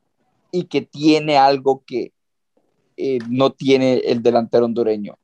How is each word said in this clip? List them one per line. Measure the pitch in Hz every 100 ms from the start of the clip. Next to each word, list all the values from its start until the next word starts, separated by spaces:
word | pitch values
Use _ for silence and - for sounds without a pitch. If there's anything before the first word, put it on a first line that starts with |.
| _ _ _ _ _
y | 180
que | 175 143
tiene | - 143 151 156 156 143
algo | 135 139 135 135
que, | - 123 - _ _ _ _ _ _ _ _ -
eh, | 135 131 117
no | 127 135
tiene | - 135 131 131 127
el | - 120
delantero | 120 117 113 120
hondureño, | 120 113 110 107 101 -